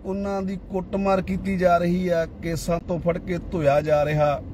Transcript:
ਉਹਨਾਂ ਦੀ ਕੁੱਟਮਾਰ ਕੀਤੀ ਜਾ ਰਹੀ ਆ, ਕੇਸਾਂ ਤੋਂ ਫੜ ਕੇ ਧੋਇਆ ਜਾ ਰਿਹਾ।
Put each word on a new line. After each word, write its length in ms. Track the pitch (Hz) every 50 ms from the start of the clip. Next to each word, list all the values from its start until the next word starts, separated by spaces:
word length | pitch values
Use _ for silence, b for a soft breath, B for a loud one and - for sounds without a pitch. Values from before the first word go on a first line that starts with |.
| -
ਉਹਨਾਂ 380 | 190 190 196 202 202 196 196
ਦੀ 160 | 196 190 196 180 - -
ਕੁੱਟਮਾਰ 520 | 196 185 180 - - 196 196 196 190 190
ਕੀਤੀ 340 | - - 190 185 190 196 196
ਜਾ 200 | 180 180 175 175
ਰਹੀ 320 | 170 175 175 175 185 185 175
ਆ, 180 | 170 165 165 165 - -
ਕੇਸਾਂ 380 | - 170 165 131 - - 170 170 - -
ਤੋਂ 100 | 180 160
ਫੜ 200 | - 170 165 175
ਕੇ 200 | - - 180 170 - -
ਧੋਇਆ 280 | - 175 147 139 139 147
ਜਾ 240 | 151 156 151 147 147
ਰਿਹਾ। 380 | 151 151 151 147 147 139 131 - -